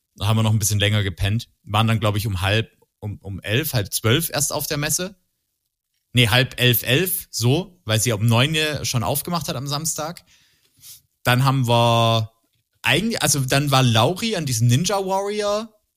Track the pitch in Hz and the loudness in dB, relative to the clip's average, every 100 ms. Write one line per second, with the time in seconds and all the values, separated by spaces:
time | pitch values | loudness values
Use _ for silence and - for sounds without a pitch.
0 | _ - 101 110 110 107 104 104 101 107 | _ -6 0 2 2 2 0 0 2 2
1 | 98 85 98 117 - _ - 104 110 110 | -2 -2 -2 -2 -6 _ -4 0 2 2
2 | 107 104 107 92 98 110 - _ _ - | 0 -2 -2 -2 0 0 -2 _ _ -14
3 | 104 98 98 95 98 117 156 120 95 - | -12 -10 -10 -10 -4 -4 -2 -4 -4 -4
4 | 110 139 165 143 147 151 151 151 151 156 | 0 0 0 -4 -4 -4 -4 -4 -2 -4
5 | 185 196 _ _ _ _ _ _ _ _ | -6 -12 _ _ _ _ _ _ _ _
6 | _ 123 117 127 127 - 123 113 - 139 | _ 2 4 4 0 0 2 2 0 0
7 | 185 - - - 120 151 190 _ 110 110 | 0 -6 -8 -2 0 0 -2 _ -4 -2
8 | 120 107 113 113 147 156 156 147 - 120 | 0 0 2 2 2 0 -2 -4 -4 -4
9 | 98 147 - 175 - 123 143 143 160 - | -2 -4 -4 -6 -4 -8 -6 -6 -6 -6
10 | 156 175 _ _ _ _ _ _ - - | -8 -10 _ _ _ _ _ _ -20 -20
11 | _ _ 123 123 135 135 120 120 117 117 | _ _ 0 2 4 2 2 4 4 4
12 | 113 113 110 _ _ _ _ _ 113 143 | 4 2 -2 _ _ _ _ _ 0 0
13 | 226 220 147 143 131 143 147 135 127 110 | 0 -2 0 0 0 0 2 2 4 4
14 | 131 180 226 190 147 110 120 147 185 202 | 2 0 -2 -2 -2 2 4 4 2 -2
15 | 190 190 202 208 202 208 220 _ _ | -2 -2 -2 -4 -2 -2 -4 _ _